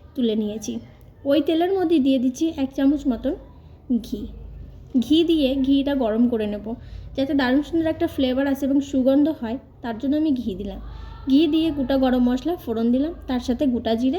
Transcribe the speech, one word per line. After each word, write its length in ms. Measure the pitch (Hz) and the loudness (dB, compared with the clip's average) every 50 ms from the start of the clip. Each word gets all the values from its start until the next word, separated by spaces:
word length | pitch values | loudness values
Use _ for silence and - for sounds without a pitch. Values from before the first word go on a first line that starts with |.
| - - - | -20 -12 -6
তুলে 220 | 269 240 226 214 | -2 0 0 0
নিয়েছি। 360 | 220 214 208 208 220 214 247 226 233 - - - - - - - - - | 0 -2 -4 -4 -8 -8 -8 -10 -10 -10 -14 -20 -20 -20 -20 -18 -8 -2
ওই 140 | 277 277 311 285 | 0 2 2 2
তেলের 300 | 339 320 320 349 370 392 | 2 2 0 2 0 0
মধ্যে 240 | 381 359 320 339 302 | 0 0 2 2 2
দিয়ে 180 | 254 269 262 254 | 4 2 2 2
দিচ্ছি 280 | 240 262 254 - 320 320 - | 2 0 -2 -2 -2 -4 -2
এক 140 | 277 269 262 - | -2 -4 -4 -2
চামচ 280 | 294 277 277 302 277 - | 2 2 2 2 2 0
মতন 280 | 277 233 220 - 269 359 - - - - - - - - - - - 247 214 | -2 -2 -2 -2 -4 -4 -6 -10 -16 -20 -20 -20 -20 -20 -14 -6 -2 -2 -2
ঘি। 220 | - - - 208 - - - - - - - - - - - - - - - 254 | -2 -4 -10 -8 -10 -10 -12 -14 -16 -16 -16 -16 -16 -16 -18 -20 -10 -2 -2 0
ঘি 180 | 226 - 302 330 339 | 2 4 4 4 4
দিয়ে 240 | 330 330 311 277 247 277 277 262 | 4 4 4 4 2 2 2 2
ঘিটা 300 | 269 277 277 262 277 285 | 2 4 2 2 2 0
গরম 300 | 262 247 208 214 226 247 240 | 0 0 2 2 2 2 2
করে 180 | 240 214 214 | 2 0 -2
নেব, 200 | 208 208 208 202 220 240 - - - - - - - - | -2 -4 -6 -8 -8 -10 -10 -12 -14 -14 -14 -14 -10 -4
যাতে 180 | 269 269 269 311 | -4 -2 0 2
দারুণ 280 | 277 254 240 262 294 294 | 2 2 4 2 2 0
সুন্দর 240 | - 339 330 320 | 0 0 0 0
একটা 200 | 320 311 320 339 311 | 0 0 0 -2 -2
ফ্লেভার 380 | - - 269 254 254 262 277 277 | 0 0 0 0 2 2 2 0
আসে 140 | 277 277 294 | 0 0 0
এবং 140 | 262 277 285 | 0 2 0
সুগন্ধ 460 | 277 - - 262 247 269 269 294 294 320 302 | 0 0 0 2 4 4 4 4 4 2 0
হয়, 200 | - 247 220 233 277 - - - - | -2 -4 -6 -6 -8 -10 -14 -20 -12
তার 160 | - 233 226 214 | -10 -8 -8 -4
জন্য 160 | 285 262 294 | -2 0 0
আমি 140 | 302 311 320 262 | 0 2 0 0
ঘি 200 | 247 214 220 185 | -2 -2 -4 -6
দিলাম। 260 | 180 202 196 190 - - - - - - - - - - 277 | -6 -8 -10 -10 -10 -12 -12 -14 -14 -14 -16 -16 -10 -2 2
ঘি 120 | 262 285 339 | 4 4 4
দিয়ে 220 | 294 311 320 320 330 | 4 2 2 2 0
গোটা 260 | 285 285 254 254 277 | 0 -2 -2 0 2
গরম 260 | 269 262 254 254 254 247 | 2 2 2 2 4 2
মশলা 300 | 240 247 262 - 311 359 | 2 2 0 -2 -4 -4
ফোড়ন 300 | 349 - 262 220 226 226 233 240 | -4 -4 -6 -4 0 0 2 2
দিলাম, 200 | 262 285 330 349 - - | 2 0 -2 -4 -8 -8
তার 160 | - 262 240 247 | -4 -4 -4 -2
সাথে 200 | 262 240 - 302 | -2 -2 0 0
গোটা 260 | 262 240 226 - 226 233 | 0 0 0 0 0 0
জিরে, 240 | 226 254 262 294 | 2 2 0 0